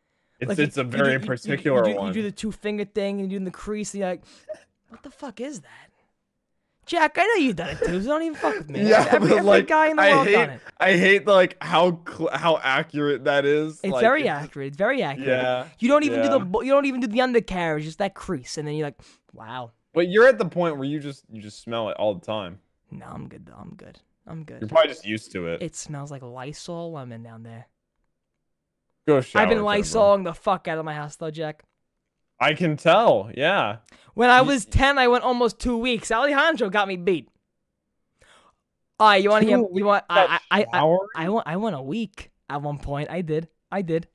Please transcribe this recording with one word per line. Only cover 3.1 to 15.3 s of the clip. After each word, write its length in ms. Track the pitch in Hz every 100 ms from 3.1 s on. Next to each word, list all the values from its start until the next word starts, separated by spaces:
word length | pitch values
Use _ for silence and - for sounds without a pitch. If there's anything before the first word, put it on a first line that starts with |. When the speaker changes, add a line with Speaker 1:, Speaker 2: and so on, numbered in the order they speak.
| 202
Speaker 2:
and 120 | 190
you 60 | 196
do 80 | 185
the 60 |
crease 420 | - 202 214 202
and 60 | 202
you're 100 | 185
like, 140 | 175 _ - - - _ _ _
"What 140 | -
the 80 | 277
fuck 280 | - 277 208
is 180 | 269 240
that?" 80 | - - - _ _ _ _ _ _ _ _ _ -
Jack, 300 | 339 302 320
I 60 | 392
know 80 | 440
you've 220 | 262 175
done 140 | -
it 80 | 147 440
too, 160 | 180
so 60 | 226
don't 140 | 302
even 120 | 330 302
fuck 200 | - 403
with 100 | -
me. 100 | 139
Speaker 1:
<laughs> 80 | 214
Yeah, 180 | 214 -
Speaker 2:
Every, 160 | - -
Speaker 1:
but, 100 | 208
Speaker 2:
every 20 |
Speaker 1:
like, 260 | 202 196 -
Speaker 2:
guy 200 | 311 311
in 80 | 311
the 60 |
Speaker 1:
I 80 | 294
Speaker 2:
world 140 | 277 214
Speaker 1:
hate, 60 | 220
Speaker 2:
done 140 | 240
it. 100 | 226 - -
Speaker 1:
I 140 | 185 180
hate, 320 | 190 202 202
like, 300 | 190 185 -
how 380 | 160 160 180 165 -
cl-, 220 | - 160
how 300 | 143 165 156
accurate 640 | 135 139 160 147 147 131 143
that 180 | 143
is. 380 | 143 151 156 151
Speaker 2:
It's 80 | 190
Speaker 1:
Like, 80 | 131
Speaker 2:
very 220 | 220 302
Speaker 1:
it's 80 | 240
Speaker 2:
accurate. 380 | 143 151 147 139
It's 80 | 143
very 260 | 214 269
accurate. 240 | 160 135
Speaker 1:
Yeah, 400 | 135